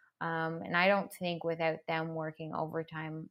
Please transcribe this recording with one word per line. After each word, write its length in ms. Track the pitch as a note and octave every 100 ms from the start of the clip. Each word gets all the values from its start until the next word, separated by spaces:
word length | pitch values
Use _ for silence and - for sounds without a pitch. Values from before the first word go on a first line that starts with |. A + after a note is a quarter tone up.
| _ -
Um, 420 | E3 E3 D#3+ E3
and 140 | - F3
I 120 | F#3
don't 240 | G3+ F#3+
think 320 | - F3+ E3+
without 360 | E3 E3 D#3+ D#3+ -
them 260 | D#3+ E3
working 400 | D#3+ D#3 D#3 D#3
overtime 720 | D#3 D#3 D#3+ D#3+ D#3+ D#3 D#3 D#3+